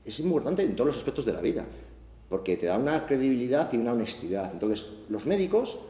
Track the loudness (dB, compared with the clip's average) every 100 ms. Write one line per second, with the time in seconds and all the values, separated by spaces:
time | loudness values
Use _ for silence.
0 | -10 -4 0 2 2 2 2 2 0 2
1 | -4 -2 -2 0 0 0 -4 -12 -16 -20
2 | -20 -20 -4 -2 0 0 2 2 2 0
3 | 2 2 4 2 2 2 2 2 2 0
4 | 0 -4 -4 -2 -2 -2 0 0 -4 -16
5 | -6 -4 0 0 2 2 0 -8